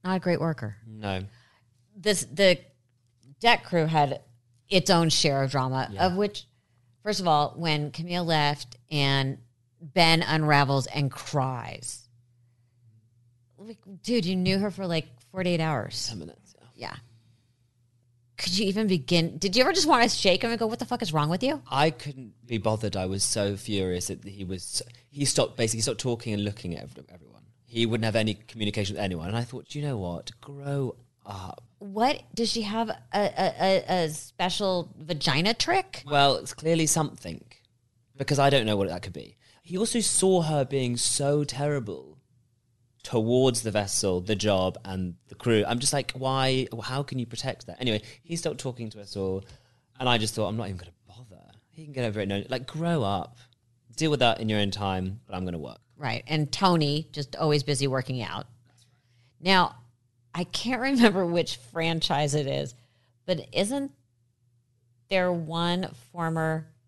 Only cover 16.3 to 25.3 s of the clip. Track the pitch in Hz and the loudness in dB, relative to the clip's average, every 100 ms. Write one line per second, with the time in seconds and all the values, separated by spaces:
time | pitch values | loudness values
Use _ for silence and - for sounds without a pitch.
16.3 | 62 _ _ - _ 92 - - _ _ | -18 _ _ -20 _ -12 -12 -18 _ _
17.3 | _ _ _ _ _ _ _ _ _ _ | _ _ _ _ _ _ _ _ _ _
18.3 | - - 180 202 196 220 180 127 175 165 | -8 -4 0 0 2 2 0 2 2 2
19.3 | 156 196 196 254 330 302 262 233 - 196 | -2 0 4 4 4 4 6 4 4 2
20.3 | 180 233 233 220 233 240 247 196 156 147 | 4 2 -2 -2 -4 -4 -4 -2 0 0
21.3 | 180 254 294 - 131 156 156 147 131 120 | 0 0 -2 -4 2 2 2 -10 -12 -16
22.3 | - 120 117 107 110 110 95 92 98 - | -18 -6 -2 0 0 -2 -2 -2 -2 -2
23.3 | 110 101 98 - 101 92 90 - 92 98 | 0 0 -2 -4 -2 0 -2 -4 -8 -12
24.3 | 101 92 92 - - - - _ 139 139 | -12 -8 -8 -6 -8 -8 -18 _ -4 0